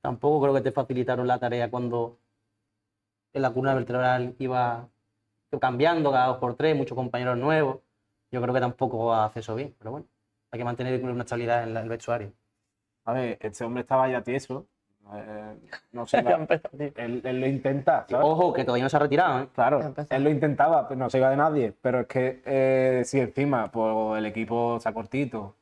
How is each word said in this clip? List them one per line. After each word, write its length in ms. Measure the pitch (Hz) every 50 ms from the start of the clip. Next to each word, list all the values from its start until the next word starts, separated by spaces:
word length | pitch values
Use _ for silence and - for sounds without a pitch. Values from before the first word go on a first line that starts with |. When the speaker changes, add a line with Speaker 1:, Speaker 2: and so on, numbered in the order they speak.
Speaker 1:
Tampoco 380 | - 143 127 - - 147 151 147
creo 120 | 135 139 135
que 60 | 135
te 100 | 120 135
facilitaron 540 | - 143 127 - 131 123 123 123 127 123 123
la 120 | 123 123 123
tarea 320 | 123 120 120 120 120 113
cuando 460 | 123 123 123 120 120 120 117 117 - _ _ _ _ _ _ _ _ _ _ _ _ _ _ _ _ _ _ _ _ _ _ _
en 100 | _ 139
la 60 | 135 127
columna 240 | 117 127 131 139 135
vertebral 600 | 131 117 - 120 123 127 127 127 127 123 123 123 _
iba 500 | 135 127 127 123 123 120 117 117 123 - _ _ _ _ _ _ _ _ _ _ _ _ - -
cambiando 500 | - 127 120 120 147 165 170 165 151 143
cada 160 | 135 127 127 127
dos 100 | 123 -
por 160 | 127 123 120
tres, 220 | - 139 160 156
muchos 200 | 139 135 - 123
compañeros 400 | 127 127 123 - 120 123 127 123 120
nuevos. 400 | 127 147 160 156 151 135 127 - _ _ _ _ _ _ _ _ _ _
Yo 100 | - 123
creo 100 | 120 120 127
que 60 | 127
tampoco 540 | 123 123 120 _ 135 120 120 110 113 117 113
hace 260 | 110 107 107 - 117
eso 140 | 107 - 110
bien, 200 | 117 143 143 - _
pero 140 | 107 110
bueno, 140 | 127 151 - _ _ _ _ _ _ _ _ _
hay 80 | - 117
que 60 | 120
mantener 380 | 120 120 120 123 127 127 127 127
una 180 | 127 120 120
estabilidad 400 | 120 - 123 117 120 117 120 120
en 120 | 117 113 113
la, 60 | 113
el 60 | 107 113
vestuario. 440 | 117 110 - - 120 120 104 101 - _ _ _ _ _ _ _ _ _ _ _ _ _ _
Speaker 2:
A 80 | 113
ver, 260 | 120 131 127 117 - _
este 240 | - 110 - - 123
hombre 180 | 117 123 123
estaba 260 | 120 _ 135 131 131 131
ya 140 | 127 120
tieso. 440 | 104 120 123 139 - - 127 143 - _ _ _ _ _ _ _ 104 101 104
Eh, 420 | 104 107 107 107 107 107 107 110 - - _ - - _ _
no 140 | - 120 117
se 100 | - -
Speaker 3:
<laughs> 60 | 240
Ya 80 | - 240
Speaker 2:
iba, 20 | -
Speaker 3:
empezó, 340 | 160 156 - 170 160 - -
tío. 200 | - 139 147 143 -
Speaker 2:
él, 240 | - 120 117 120 123 -
él 160 | 127 127 127
lo 60 | 131
intenta, 600 | 135 139 131 - 135 139 143 135 - - 127 - -
¿sabes? 180 | 123 127 151
Speaker 1:
Ojo, 260 | 151 160 160 180 175
que 120 | - - 127
todavía 200 | 127 120 123 127
no 40 | 135
se 60 | 160
ha 40 | 147
retirado, 400 | 147 139 131 156 185 170 139 127
¿eh? 60 | 139 131 _
Speaker 2:
Claro, 260 | - 120 127 147 135
Speaker 3:
Ya 60 | 120
empezó. 280 | 147 135 - 151 - -
Speaker 2:
él 100 | 135 139
lo 60 | 151
intentaba, 580 | 151 135 156 151 139 - 143 160 165 147 127 -
pero 100 | 135 127
no 120 | 127 120
se 80 | - 131
iba 120 | 131 131
de 60 | 135
nadie. 380 | 143 147 160 151 147 123 104 - _
Pero 200 | - 127 123 127
es 60 | 120
que, 360 | - - 131 127 131 131 - _
eh, 580 | - 135 135 131 131 131 131 131 131 127 127 120
si 160 | - - 135
encima, 500 | 123 - - - 143 143 139 120 110 -
pues, 480 | - 113 110 110 110 110 110 110 110 110
el 80 | 107
equipo 520 | 107 104 113 113 110 120 117 117 117 117 113
está 140 | - 113
cortito 600 | 107 117 110 - - 135 143 120 120 110 101 98 - _